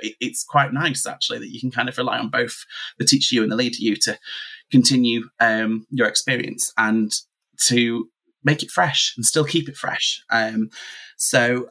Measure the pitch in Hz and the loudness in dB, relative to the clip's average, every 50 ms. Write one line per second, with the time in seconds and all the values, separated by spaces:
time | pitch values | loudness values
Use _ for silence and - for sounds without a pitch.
0 | - 107 - - - - - - - - - 143 139 131 117 143 165 160 135 - | -2 -8 -6 -6 -8 -6 -4 -6 -2 2 2 2 2 2 0 -2 -2 -2 -2 -4
1 | - 120 - - - - 117 113 - - - 123 127 127 - 123 120 131 - 120 | -6 -6 -6 -6 -6 -6 -6 -8 -10 -12 -10 -8 -6 -4 -2 -2 -4 -2 -2 -4
2 | 127 120 113 113 117 110 - 113 120 120 - - - - - - - - - - | -4 -2 -2 -4 -4 -2 -2 -2 -2 -2 -6 -10 -14 -14 -14 -14 -14 -10 -6 -2
3 | - - 135 131 - - 127 117 110 110 110 117 127 117 113 - 113 113 104 - | 2 4 4 4 4 4 2 2 2 2 2 0 0 -2 -2 -2 0 0 0 0
4 | - 113 104 - - - - - - - - - - - - 131 120 123 135 127 | 0 -2 -4 -4 -8 -14 -12 -12 -12 -14 -16 -18 -2 4 6 6 6 6 6 4
5 | 123 120 117 117 113 - _ - 117 113 110 110 113 110 110 110 110 - - 120 | 4 2 2 0 -4 -6 _ 2 2 2 2 2 0 0 -2 -4 -4 -4 0 2
6 | 113 107 - - - - 127 120 - - - - - - - - 113 107 110 113 | 2 2 2 0 -2 0 -2 -2 -2 -4 -4 -4 -4 -2 0 0 2 2 2 2
7 | 110 107 - - - _ _ _ _ _ _ - - - 123 120 120 117 117 120 | 2 0 -2 -6 -8 _ _ _ _ _ _ 0 2 4 4 4 2 2 0 -4
8 | - - _ _ _ _ _ _ - 143 156 147 - - - 175 - 143 - - | -6 -8 _ _ _ _ _ _ 0 0 0 0 -2 -4 -2 0 0 0 0 0
9 | - - - 127 113 - - 160 151 143 - 165 143 - - - - - - - | -2 -2 -2 -2 0 0 2 2 0 0 0 -2 -2 -4 -8 -10 -8 -6 -4 -4
10 | - - - - - - 113 113 110 110 110 110 110 107 - - - - - - | -2 -4 -4 -4 -4 -2 0 0 0 0 0 -2 -2 -4 -6 -14 -18 -18 -18 -18
11 | - - - - - - - 127 120 120 123 123 120 - | -20 -14 -6 -2 0 2 4 4 4 4 2 0 -2 -6